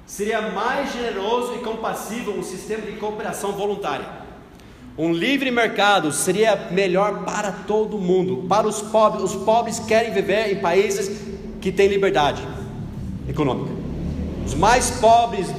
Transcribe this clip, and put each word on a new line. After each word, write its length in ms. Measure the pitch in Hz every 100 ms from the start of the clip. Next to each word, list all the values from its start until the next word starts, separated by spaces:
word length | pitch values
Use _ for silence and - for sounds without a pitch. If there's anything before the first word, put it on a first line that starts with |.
seria 380 | - - 208 220
mais 500 | 202 185 233 277 262
generoso 600 | 240 233 208 240 240 240
e 40 | 226
compassivo 720 | 220 226 214 - - 233 202
um 100 | 185
sistema 400 | - - - 220
de 60 | - -
cooperação 560 | 214 214 208 - 202
voluntária. 720 | 180 208 196 175 135 101 - - - - - - - - -
Um 160 | 165
livre 380 | 170 220 277 262
mercado 640 | 240 220 226 202 196 156
seria 560 | 143 - 185 220 196 -
melhor 540 | 180 196 175 208 185
para 260 | 185 208 208
todo 480 | 180 - 214 214 202
mundo, 480 | 180 185 160 127 180
para 180 | 202 214
os 140 | 214
pobres. 440 | - 220 214 208
Os 100 | 190
pobres 460 | 196 - 226 226 -
querem 320 | - 220 233
viver 400 | 196 185 202 220
em 40 | 190
países 600 | 175 180 214 202 202 - - - - -
que 120 | 185
têm 160 | 175 196
liberdade 540 | 202 196 151 147 117 131 - - - - - - - -
econômica. 420 | 131 139 117 - - - - - - - - -
Os 80 |
mais 360 | - 196 254 247
pobres 580 | - 214 233 233 214 165